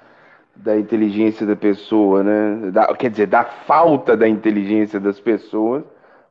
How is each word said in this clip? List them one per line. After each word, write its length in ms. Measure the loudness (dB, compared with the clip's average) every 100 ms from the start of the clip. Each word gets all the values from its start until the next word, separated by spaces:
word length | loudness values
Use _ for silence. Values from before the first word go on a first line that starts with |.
| -20 _ -20 -20 _
da 240 | -10 -2 -2
inteligência 640 | 0 0 0 0 0 0
da 120 | -2 -2
pessoa, 680 | 0 -2 0 2 4 2
né? 480 | 2 0 0 -4 -2
Da, 240 | 0 0
quer 160 | 0 -2
dizer, 160 | -2 -2
da 180 | 0
falta 720 | -4 -6 -2 2 4 2 2 2
da 120 | 2
inteligência 720 | 0 0 -2 0 -2 -2 -2
das 180 | -4 -4
pessoas 640 | -2 -4 -4 -4 -2 -4 -8 -20 _ _ _